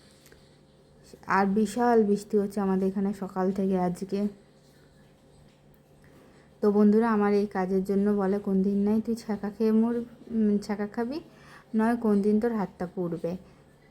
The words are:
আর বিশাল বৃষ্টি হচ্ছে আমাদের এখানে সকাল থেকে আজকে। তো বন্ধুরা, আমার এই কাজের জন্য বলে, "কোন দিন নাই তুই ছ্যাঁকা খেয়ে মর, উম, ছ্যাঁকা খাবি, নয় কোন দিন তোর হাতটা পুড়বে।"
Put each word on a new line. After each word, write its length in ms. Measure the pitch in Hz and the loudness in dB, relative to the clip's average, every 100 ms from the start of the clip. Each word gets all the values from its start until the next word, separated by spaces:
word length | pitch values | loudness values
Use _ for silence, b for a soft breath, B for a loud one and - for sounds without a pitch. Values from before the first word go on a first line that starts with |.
| B B B B B B _ _ _ - - - - | B B B B B B _ _ _ -20 -20 -16 -2
আর 180 | 190 196 | 2 2
বিশাল 580 | 196 208 247 240 226 | 2 0 0 2 4
বৃষ্টি 340 | 202 202 - 214 | 4 0 0 -2
হচ্ছে 240 | 202 208 | -2 -2
আমাদের 260 | 196 190 190 | 0 0 0
এখানে 260 | 202 196 208 | -2 -4 -4
সকাল 320 | 185 190 185 | -8 -2 -2
থেকে 280 | 196 190 185 | 0 0 0
আজকে। 480 | 180 175 190 196 208 - - _ _ - - _ - _ _ - - _ - - _ - B B B B B - | 0 -2 -6 -4 -4 -6 -20 _ _ -20 -20 _ -20 _ _ -20 -20 _ -20 -20 _ -20 B B B B B -2
তো 100 | 214 | 0
বন্ধুরা, 380 | 202 208 214 233 | 4 6 6 2
আমার 220 | 214 208 | 2 2
এই 140 | 202 208 | 0 -2
কাজের 360 | 196 180 190 | -4 -2 -2
জন্য 280 | 190 196 202 | 0 0 0
বলে, 280 | 202 190 202 | 0 0 -2
"কোন 220 | 202 190 | 0 0
দিন 160 | 190 202 | 2 0
নাই 240 | 202 220 | 0 0
তুই 140 | 220 226 | -2 -6
ছ্যাঁকা 340 | - 202 202 | -6 -6 -6
খেয়ে 220 | 202 220 | -2 0
মর, 320 | 220 226 240 233 - - | 2 2 -2 -8 -14 -8
উম, 260 | 226 208 208 | -2 0 0
ছ্যাঁকা 300 | 208 202 208 | -2 -6 -6
খাবি, 320 | 240 233 302 - B B B B 220 | -6 -6 -6 -12 B B B B 0
নয় 200 | 220 233 | 0 0
কোন 260 | 226 202 | 2 2
দিন 180 | 202 214 | 2 2
তোর 140 | 233 | 0
হাতটা 340 | 226 185 - 175 190 | -2 -6 -6 -10 -6
পুড়বে।" 420 | 175 165 170 185 B B B - - | -6 -4 -6 -8 B B B -20 -10